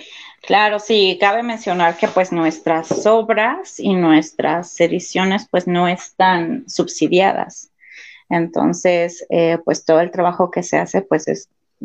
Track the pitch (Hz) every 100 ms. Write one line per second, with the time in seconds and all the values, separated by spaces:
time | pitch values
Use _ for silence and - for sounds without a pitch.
0 | - - - - - 196 214 208 208 220
1 | 190 180 202 220 240 226 202 180 170 170
2 | 208 180 185 170 160 156 160 160 165 -
3 | 208 226 220 214 226 330 381 - 202 185
4 | 165 156 156 - 147 170 175 - 170 190
5 | - 180 190 190 - 180 180 175 175 180
6 | - - 185 180 165 160 - - 170 -
7 | 151 180 196 - - - - _ - -
8 | - - - 170 165 165 170 175 180 175
9 | 175 170 - 170 165 165 165 156 - 160
10 | 175 185 175 175 180 180 180 151 - -
11 | 196 156 156 - - _ _ -